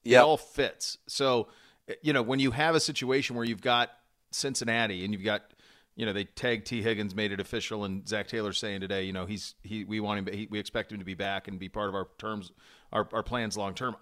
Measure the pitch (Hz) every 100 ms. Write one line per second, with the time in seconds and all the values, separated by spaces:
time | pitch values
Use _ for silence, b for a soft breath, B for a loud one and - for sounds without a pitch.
0 | - 123 147 156 - - 123 - - -
1 | - - 135 123 107 b b b - -
2 | 147 139 117 135 135 120 156 160 - 131
3 | 127 131 135 120 117 110 127 120 120 -
4 | _ _ _ - 139 131 117 117 113 92
5 | 95 104 101 104 - b b b b -
6 | 113 98 98 - 123 117 104 120 110 107
7 | 104 95 104 98 95 117 - 110 101 95
8 | 92 107 101 113 104 95 110 98 95 98
9 | 95 95 90 104 - - - 107 98 107
10 | 104 104 98 101 107 107 101 113 107 107
11 | 92 92 98 98 - 95 95 107 104 98
12 | 92 - 107 107 90 b b b b 107
13 | 104 113 - 123 110 107 98 90 127 110